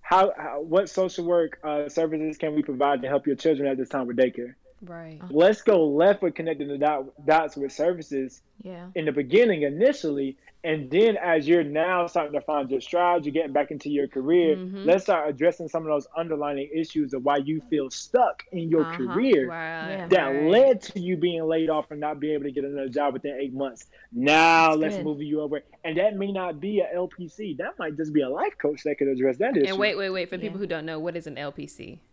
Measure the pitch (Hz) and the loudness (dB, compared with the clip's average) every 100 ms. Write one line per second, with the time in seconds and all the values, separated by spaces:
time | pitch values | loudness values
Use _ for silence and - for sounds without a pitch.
0 | - 185 196 - 151 135 160 170 196 - | 4 4 4 2 -6 -8 0 0 2 0
1 | 185 - 170 175 160 - 156 147 147 156 | -2 -2 0 2 2 -4 -6 -4 -2 -2
2 | 160 156 156 151 156 151 143 127 143 139 | -2 -2 -6 -4 -2 -2 -2 0 0 0
3 | 131 139 147 135 165 143 139 135 127 139 | 0 -2 0 0 2 2 0 -2 -4 -4
4 | 123 120 127 120 120 - _ _ 175 170 | -4 2 2 0 -12 -14 _ _ -18 -16
5 | 165 156 180 143 180 214 - 196 156 143 | -16 -16 -4 4 6 6 4 4 4 6
6 | 180 202 180 - 165 151 143 143 147 147 | 4 4 0 -2 -6 -4 -6 0 0 0
7 | 135 - 143 156 156 - 139 - 156 180 | -6 -8 2 2 2 -4 -8 0 0 0
8 | 156 139 131 - _ _ 185 175 180 185 | -6 -6 -6 -10 _ _ -18 -16 -10 -4
9 | 156 143 135 175 240 170 147 147 247 285 | -2 -2 2 4 4 4 0 2 2 2
10 | 160 143 135 135 - _ 165 156 131 160 | -4 -2 -4 -8 -20 _ -4 -4 0 2
11 | 226 202 180 160 143 175 147 151 175 180 | 4 2 2 0 4 2 2 -2 0 0
12 | 170 175 147 147 - 147 135 131 - 175 | 0 -2 -2 -4 -2 -4 -2 -4 -2 0
13 | 175 175 147 139 156 139 139 147 147 147 | 2 2 0 -4 0 -2 -2 -6 -4 -2
14 | 139 135 131 175 165 156 185 196 175 185 | -2 -4 2 4 4 0 -2 -4 2 2
15 | 190 175 151 135 160 160 160 165 160 147 | 4 0 0 0 0 0 -6 -6 -2 -2
16 | 135 160 170 156 147 143 143 160 160 160 | -2 -8 -4 -4 -4 -4 -6 -6 -4 -4
17 | 143 131 131 143 139 156 - 151 135 - | -4 -2 2 2 0 -4 -2 -4 -4 -8
18 | - 247 240 - - 185 165 160 156 165 | -2 2 2 0 -10 -6 0 2 2 -2
19 | 127 175 262 185 127 165 160 165 160 175 | -2 0 4 4 2 -4 -6 -6 -6 -8
20 | 175 185 143 139 156 208 269 226 - 202 | 2 2 2 0 4 6 6 4 -2 -8
21 | 175 180 175 165 160 160 160 156 147 151 | -4 0 0 -2 -2 0 0 -2 -4 -6
22 | 147 151 151 147 139 135 139 143 135 127 | -6 -4 -4 -2 -4 -6 -6 -6 -4 0
23 | 143 131 143 135 139 131 135 117 - _ | 0 -2 -8 -6 -8 -6 -6 -8 -20 _
24 | _ 120 135 156 165 165 165 156 156 - | _ -2 4 6 8 6 6 4 0 -2
25 | 151 147 151 151 151 147 - _ 165 160 | -4 -6 -4 -4 -4 -6 -8 _ -6 0
26 | 202 202 196 196 180 156 185 208 180 175 | 0 0 -4 -4 -6 -6 -2 0 0 -2
27 | 180 - 175 - 208 135 185 - 170 151 | -6 -8 -14 -10 -10 -8 -8 -8 -8 -6
28 | 156 151 131 147 381 - 143 147 - 190 | -2 0 0 -2 -4 -2 -4 -2 -4 -2
29 | 139 131 135 127 220 233 143 190 208 190 | 0 2 0 2 0 2 0 2 0 0
30 | 196 185 175 185 208 190 196 165 156 160 | -4 -4 -6 -6 -8 -6 -6 -6 -6 -6
31 | 165 170 156 131 143 143 143 - - - | -6 -6 -10 -10 -10 -10 -14 -14 -16 -18
32 | _ | _